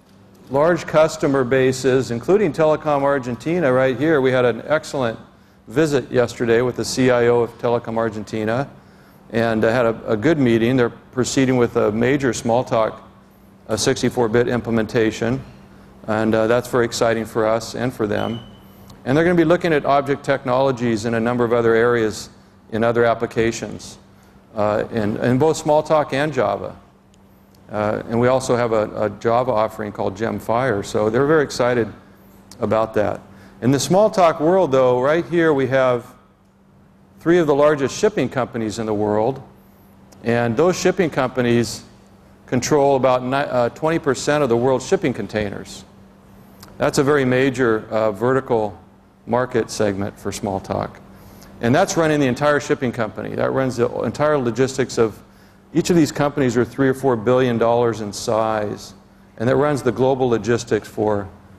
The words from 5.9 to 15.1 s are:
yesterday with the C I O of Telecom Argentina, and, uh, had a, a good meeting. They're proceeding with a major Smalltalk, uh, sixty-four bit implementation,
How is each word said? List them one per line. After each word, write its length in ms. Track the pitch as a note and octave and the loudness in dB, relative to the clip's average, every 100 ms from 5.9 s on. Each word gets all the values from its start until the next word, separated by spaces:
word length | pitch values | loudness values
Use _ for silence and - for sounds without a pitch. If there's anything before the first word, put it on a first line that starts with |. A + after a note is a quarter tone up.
| C#3 - | 0 0
yesterday 500 | B2 A#2 - A#2+ A#2 | 0 0 0 2 2
with 140 | B2 A#2+ | 2 -2
the 100 | A2 | -4
C 240 | - B2+ | 2 2
I 180 | B2 A#2+ | 4 4
O 120 | A#2+ | 2
of 80 | A2+ - | 0 -4
Telecom 400 | A#2+ A#2+ A2+ A2+ | -2 -2 -2 -4
Argentina, 720 | A2+ G#2+ G#2 A2 G#2+ A#2+ C#3 - - - - - - | -4 -6 -8 -4 -2 -2 -4 -12 -20 -20 -20 -20 -6
and, 340 | A2+ A#2 A2+ A2+ | -2 0 2 2
uh, 60 | |
had 160 | B2 A#2 | 2 0
a, 240 | A2 - | -2 -4
a 40 | A2 | 0
good 220 | C3 D#3+ | 0 2
meeting. 400 | B2 A2+ A2+ C3 | 2 4 2 2
They're 140 | A#2 | 0
proceeding 640 | - - B2+ A2+ C#3 C3 B2+ | -4 -8 -4 -2 0 2 2
with 180 | A#2 A#2 | 2 2
a 140 | A2 | 0
major 400 | G#2+ B2 C#3+ C3 | 2 0 0 0
Smalltalk, 720 | G#2+ A#2+ A#2+ B2+ A#2 A2 - - - - - - - - | -2 0 0 0 0 0 -4 -18 -20 -20 -20 -20 -20 -8
uh, 80 | A2 | -2
sixty-four 540 | C3+ C3 B2 B2+ A#2 | -2 0 0 0 2
bit 180 | A#2+ A#2+ | 2 2
implementation, 960 | A#2+ A#2 A2+ G#2+ B2 A2 | -2 -2 -2 0 0 0